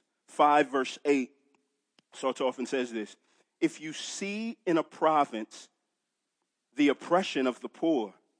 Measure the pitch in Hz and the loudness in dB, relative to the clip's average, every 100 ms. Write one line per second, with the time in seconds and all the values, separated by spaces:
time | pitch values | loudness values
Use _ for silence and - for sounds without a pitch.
0 | _ _ _ - 147 147 139 135 127 - | _ _ _ 2 6 6 4 0 -4 -4
1 | 147 143 123 _ _ _ _ _ _ _ | 0 0 0 _ _ _ _ _ _ _
2 | _ - 135 123 131 123 120 135 123 113 | _ -6 -4 0 -2 -2 -4 -2 -2 -6
3 | 101 - _ _ _ - 160 - 156 151 | -8 -14 _ _ _ -4 -4 -4 -12 -12
4 | - - 202 208 226 - - 165 151 - | -12 -8 -8 -6 -8 -6 0 0 0 0
5 | 160 156 139 110 110 - - _ _ _ | 2 4 2 -2 -10 -14 -20 _ _ _
6 | _ _ _ _ _ _ _ - 143 131 | _ _ _ _ _ _ _ 0 2 2
7 | - 175 196 147 131 120 120 - 160 147 | 0 0 0 -2 -2 -2 -10 -4 0 0
8 | 104 92 _ | -2 -10 _